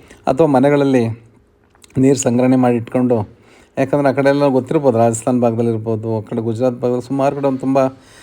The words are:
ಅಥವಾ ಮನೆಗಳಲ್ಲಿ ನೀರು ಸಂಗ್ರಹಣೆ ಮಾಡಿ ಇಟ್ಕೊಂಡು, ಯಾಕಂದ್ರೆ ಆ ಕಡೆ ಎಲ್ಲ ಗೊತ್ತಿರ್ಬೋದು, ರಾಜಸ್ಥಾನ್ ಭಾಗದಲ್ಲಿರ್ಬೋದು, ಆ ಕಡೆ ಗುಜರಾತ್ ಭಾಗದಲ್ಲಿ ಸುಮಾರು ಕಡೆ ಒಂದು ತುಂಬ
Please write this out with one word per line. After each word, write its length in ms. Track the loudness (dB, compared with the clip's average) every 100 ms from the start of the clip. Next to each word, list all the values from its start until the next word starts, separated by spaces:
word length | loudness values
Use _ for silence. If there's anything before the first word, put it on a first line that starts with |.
| -20 -8 -2
ಅಥವಾ 200 | 2 2
ಮನೆಗಳಲ್ಲಿ 760 | 4 2 2 2 0 0 -6 -14 _ _ _ _ _ _ 0
ನೀರು 220 | 2 2
ಸಂಗ್ರಹಣೆ 360 | 0 0 2 2
ಮಾಡಿ 200 | 2 0
ಇಟ್ಕೊಂಡು, 520 | -2 -2 0 0 -4 -12 _ -20 _ -6
ಯಾಕಂದ್ರೆ 320 | -2 0 0
ಆ 20 |
ಕಡೆ 180 | 2 2
ಎಲ್ಲ 180 | 2 2
ಗೊತ್ತಿರ್ಬೋದು, 500 | 0 0 0 2 2
ರಾಜಸ್ಥಾನ್ 440 | 2 0 -2 0
ಭಾಗದಲ್ಲಿರ್ಬೋದು, 760 | 0 0 -2 -2 -4 -6 -4 -6
ಆ 40 |
ಕಡೆ 200 | -6 -6
ಗುಜರಾತ್ 340 | -4 -2 -2 -2
ಭಾಗದಲ್ಲಿ 320 | -4 -4 -4
ಸುಮಾರು 280 | -2 -2 -2
ಕಡೆ 120 | -2
ಒಂದು 120 | -2
ತುಂಬ 200 | -2 0 0 -4 -20 -20